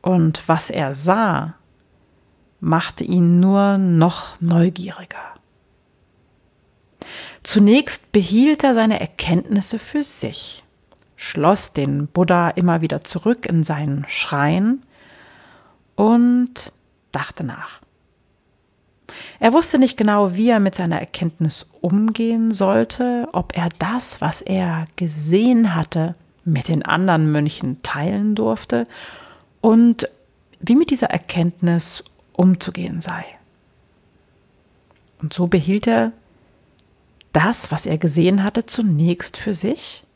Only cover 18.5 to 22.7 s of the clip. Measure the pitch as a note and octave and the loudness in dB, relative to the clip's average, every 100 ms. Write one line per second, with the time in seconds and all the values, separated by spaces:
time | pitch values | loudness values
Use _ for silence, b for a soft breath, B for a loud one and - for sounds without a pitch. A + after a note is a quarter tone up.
18.5 | _ _ _ _ _ - B B B A3 | _ _ _ _ _ -20 B B B 4
19.5 | C#4 E4 C#4 C4 - G#3+ G#3 G3+ F3+ A3+ | 4 2 2 2 2 2 4 2 2 2
20.5 | A3+ G3 F#3 F3 D#3+ - - E3+ - D#3+ | 4 2 0 -4 -4 -6 -6 -6 -2 -4
21.5 | - - _ F3+ G3 A3 A3 A3+ A3+ A3+ | -2 -14 _ -2 0 0 0 0 0 0
22.5 | G#3 F#3+ | 0 2